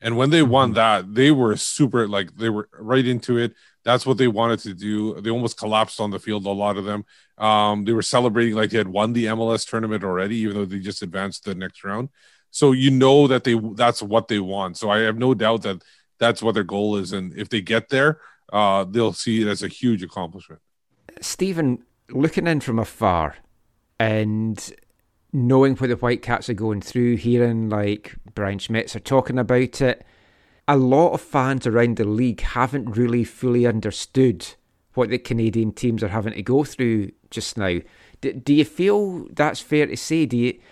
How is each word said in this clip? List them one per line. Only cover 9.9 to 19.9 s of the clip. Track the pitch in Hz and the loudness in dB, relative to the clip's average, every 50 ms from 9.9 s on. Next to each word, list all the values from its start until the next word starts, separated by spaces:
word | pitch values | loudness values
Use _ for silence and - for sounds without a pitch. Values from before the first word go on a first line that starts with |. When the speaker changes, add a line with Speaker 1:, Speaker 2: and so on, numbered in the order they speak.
| 110 98 95 | -4 -4 -4
Speaker 1:
already, | 95 90 90 95 104 113 | -4 -2 -2 -2 -2 -2
even | 113 110 107 101 | -2 -2 -2 -2
though | 104 101 | -4 -4
they | 90 98 98 | -6 -6 -8
just | 92 101 95 - | -8 -10 -10 -10
advanced | 104 87 85 95 98 98 - - - | -12 -10 -8 -8 -8 -8 -10 -10 -10
to | 104 95 | -10 -10
the | 87 | -8
next | 95 87 - - - | -10 -12 -12 -12 -10
round. | 98 101 113 135 139 - _ _ _ _ _ _ _ | -8 -8 -8 -8 -10 -14 _ _ _ _ _ _ _
So | - - 147 139 131 | 0 2 4 4 4
you | 131 131 139 | 4 4 4
know | 135 127 131 135 139 147 143 | 4 6 6 8 8 8 8
that | 127 131 117 - | 6 4 2 2
they, | 127 117 113 107 113 101 | 2 0 0 0 -4 -2
that's | 113 120 120 117 - 110 | 2 2 2 2 0 -2
what | 101 107 113 110 | 0 0 0 0
they | - 113 104 | 0 -2 -2
want. | 95 92 98 101 95 92 85 | -2 -4 -4 -6 -6 -6 -8
So | - 113 104 | -6 -2 0
I | 104 110 | 0 2
have | 113 110 110 | 2 0 0
no | 113 127 131 131 | 0 0 0 2
doubt | 101 113 110 117 110 98 | 2 2 0 0 0 -2
that | 104 95 87 - _ _ _ _ _ _ - | -6 -8 -8 -12 _ _ _ _ _ _ 0
that's | 113 117 123 - 107 | 0 0 0 0 -2
what | 113 104 | -2 0
their | 110 95 | 0 -2
goal | 85 98 101 104 107 104 | -2 -2 -2 -2 -2 -2
is. | 101 95 87 101 | -4 -4 -6 -6
And | 98 92 90 80 | -8 -8 -8 -10
if | 101 104 - | -10 -8 -6
they | 123 110 | -6 -6
get | 90 90 113 113 - - | -2 -2 -2 -2 -2 0
there, | 139 131 143 156 156 - - - _ _ _ _ | 0 2 2 2 0 -2 -8 -20 _ _ _ _
uh, | - 104 107 98 98 98 95 | 0 0 2 2 2 0 -2
they'll | 92 101 120 113 107 87 | -2 0 0 0 0 -2
see | - - 120 110 113 | -4 -4 -2 0 0
it | 107 | 0
as | 104 101 87 104 | 0 -2 -4 -6
a | 87 | -10
huge | - - - 120 | -8 -2 0 0